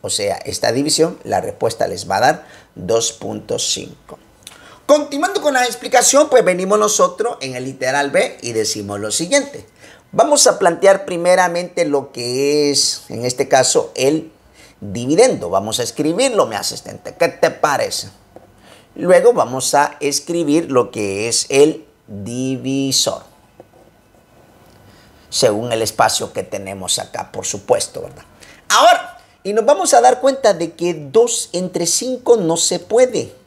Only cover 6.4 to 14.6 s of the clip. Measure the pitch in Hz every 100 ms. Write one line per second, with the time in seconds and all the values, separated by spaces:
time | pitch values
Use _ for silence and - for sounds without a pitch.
6.4 | 175 180 190 208 208 - 180 - 220 -
7.4 | 135 127 127 131 127 139 143 165 240 -
8.4 | 117 113 104 107 101 101 107 104 170 285
9.4 | 277 - - _ - - _ - 285 294
10.4 | 247 - 185 165 196 196 196 175 175 185
11.4 | 175 170 175 - 165 151 - - 120 127
12.4 | 143 147 147 135 - - - 113 123 -
13.4 | 131 135 127 156 - - 131 156 151 _
14.4 | _ _